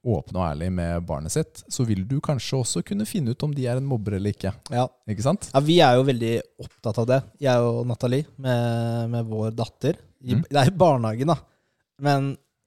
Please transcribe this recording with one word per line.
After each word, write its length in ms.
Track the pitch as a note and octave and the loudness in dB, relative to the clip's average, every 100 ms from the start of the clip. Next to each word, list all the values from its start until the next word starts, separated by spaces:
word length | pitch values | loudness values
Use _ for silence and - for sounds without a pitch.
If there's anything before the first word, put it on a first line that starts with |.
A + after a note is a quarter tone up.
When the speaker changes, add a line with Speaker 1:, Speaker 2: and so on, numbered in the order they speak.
Speaker 1:
åpen 320 | B2 F#2 - F2+ | -4 -2 -2 -4
og 60 | F2 | -2
ærlig 220 | D2+ F2 | -2 -4
med 320 | F2+ E2+ E2+ F2 | -2 -2 -4 -4
barnet 240 | D2+ D#2+ | -6 -4
sitt, 320 | D3+ D#3+ - - | -4 -4 -8 -10
så 160 | - A#2+ | -4 0
vil 200 | F#2+ F#2+ | 0 -2
du 100 | C#3 | -4
kanskje 380 | - C3+ - C3+ | -2 -4 -2 -2
også 240 | A#2+ E3+ | -2 -4
kunne 240 | - G3+ G#3+ | -4 -4 -4
finne 240 | G3+ B2 | -2 -2
ut 120 | A#2+ | -2
om 80 | D3+ | -4
de 120 | C#3+ B2 | -2 -2
er 100 | B2 | -2
en 100 | C#3 | -2
mobber 280 | B2 G2+ G2 | -2 -2 -2
eller 160 | G2+ | -2
ikke. 200 | G2 F#2+ - - | -2 -4 -6 -4
Speaker 2:
Ja. 160 | A#2+ B2+ _ - | -2 -2 _ -8
Speaker 1:
Ikke 160 | G#2 | -4
sant? 280 | A#2+ G3 - | 0 -2 0
Speaker 2:
Ja, 60 | C3+ | 0
vi 180 | D3 F3 | 4 6
er 160 | D3 B2 | 6 6
jo 100 | C3+ | 4
veldig 260 | B2 A#2 A2+ - - | 0 0 -2 -4 -14
opptatt 400 | - _ A2+ G#2+ | -20 _ -4 -2
av 80 | A2+ | 2
det. 140 | C3 - - | 2 0 -4
Jeg 220 | C#3 B2 | 2 2
og 260 | A#2+ A#2 B2 | 2 0 -2
Nathalie, 380 | A#2 B2 C3 D3+ - | -2 0 0 -2 -6
med, 720 | C3 A#2+ A#2+ A#2 A#2 A#2 A#2 | -2 0 0 0 -2 -2 -2
med 160 | A#2+ A2+ | -2 -4
vår 260 | A2 A2 | -2 -4
datter. 400 | A2+ A#2 - C3 - - _ | -2 -6 -4 -2 -2 -6 _
I, 100 | B2+ | -2
Speaker 1:
Mm. 80 | A#2 E3+ | 0 2
Speaker 2:
det 80 | C#3+ | 2
er 100 | G3 | 4
i 40 | G3 | 6
barnehagen 500 | F3+ C3+ A2+ A2 C#3+ | 4 4 0 0 0
da. 80 | D#3+ - _ _ _ _ - | 0 -2 _ _ _ _ -4
Men, 380 | C#3+ C#3 C#3 C3+ _ _ | 0 2 0 -6 _ _